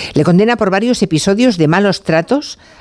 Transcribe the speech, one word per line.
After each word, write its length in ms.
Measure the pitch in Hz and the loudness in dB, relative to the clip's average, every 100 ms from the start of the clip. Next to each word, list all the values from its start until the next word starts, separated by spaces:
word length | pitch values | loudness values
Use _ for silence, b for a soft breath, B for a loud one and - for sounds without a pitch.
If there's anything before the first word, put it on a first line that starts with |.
| B | B
le 100 | - | -2
condena 320 | 151 175 220 233 | 2 2 2 0
por 140 | 208 | 0
varios 320 | 190 240 247 | 0 -2 -2
episodios 560 | 196 156 196 202 247 180 | -2 -2 0 2 0 2
de 100 | 151 | 2
malos 360 | 175 202 - | 2 0 -2
tratos, 540 | - 165 170 277 - - B B | -2 -2 0 -4 -4 -14 B B